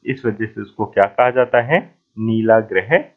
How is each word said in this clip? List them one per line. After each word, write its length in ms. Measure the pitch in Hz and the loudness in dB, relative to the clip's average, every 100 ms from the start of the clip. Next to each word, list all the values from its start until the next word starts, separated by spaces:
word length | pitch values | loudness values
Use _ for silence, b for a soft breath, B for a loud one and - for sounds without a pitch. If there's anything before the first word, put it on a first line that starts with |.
| - | -8
इस 200 | 135 120 | -6 -6
वजह 200 | 104 110 | -6 -8
से 160 | 110 | -10
उसको 240 | 104 _ 104 | -16 _ -6
क्या 180 | - | 0
कहा 260 | 98 - 123 | 0 2 0
जाता 320 | 127 123 120 | 2 2 0
है, 340 | 120 165 170 _ _ - | 0 -2 -2 _ _ -8
नीला 400 | 110 113 110 113 | -4 -2 2 2
ग्रह 380 | 110 95 101 170 - | 2 -4 0 -2 -2